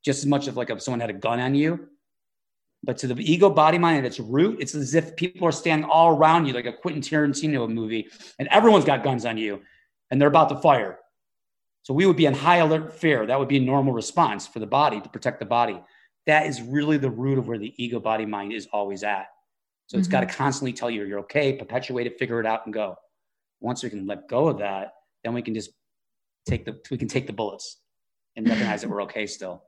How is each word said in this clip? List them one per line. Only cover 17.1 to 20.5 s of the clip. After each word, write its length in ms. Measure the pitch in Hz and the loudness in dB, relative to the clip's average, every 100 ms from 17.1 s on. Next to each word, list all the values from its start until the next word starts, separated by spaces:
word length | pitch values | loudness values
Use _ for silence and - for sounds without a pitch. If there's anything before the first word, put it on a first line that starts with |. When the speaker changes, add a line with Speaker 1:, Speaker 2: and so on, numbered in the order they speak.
Speaker 1:
root 280 | 110 135 135 | -2 -2 -2
of 80 | 123 | -2
where 120 | 113 | -8
the 160 | 107 - | -8 -8
ego 180 | 120 117 | -6 -4
body 240 | 110 110 107 | -2 -2 -4
mind 260 | 104 101 | -6 -8
is 140 | 110 95 | -10 -6
always 300 | 104 98 95 | -4 -4 -4
at. 260 | 104 98 - _ _ _ _ _ _ | -4 -4 -8 _ _ _ _ _ _
So 120 | - | -2
it's 80 | 180 | 0
Speaker 2:
Mm-hmm. 60 | |
Speaker 1:
gotta 140 | 131 117 | 0 -2
constantly 460 | - 135 | -2 -2